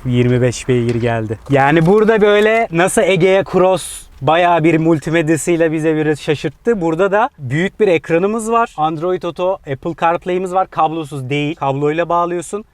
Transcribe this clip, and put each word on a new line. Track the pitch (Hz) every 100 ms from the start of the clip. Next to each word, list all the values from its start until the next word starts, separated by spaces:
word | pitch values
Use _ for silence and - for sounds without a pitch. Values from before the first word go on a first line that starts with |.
| 127
Yirmi | 123 123 123
beş | 123 - -
beygir | 123 117 117
geldi. | 117 117 110 107 -
Yani | 139 139 165 165
burada | 208 214 220
böyle | 208 208 214 226 226
nasıl | 165 185 226
Egea | 175 190 185 190
Cross | - 185 185 180 - - - -
bayağı | 131 165 175 170
bir | 156 160
multimedyasıyla | 160 160 165 160 151 156 - 165 165
bize | 156 156 156
bir | 151 151
şaşırttı. | - 147 156 - 233 226
Burada | 165 160 196
da | 202 247 -
büyük | 131 147 190 -
bir | 208
ekranımız | 165 - 165 196 226 220
var. | 233 233 -
Android | 156 165 175 185
Auto, | 175 160 180
Apple | 190 - 131 175 160
CarPlay'imiz | 170 175 185 180 185
var. | 185 190
Kablosuz | - 156 165 147 147 127
değil. | 143 147 160
Kabloyla | 139 139 147 156 170
bağlıyorsun. | 170 175 175 160 208 -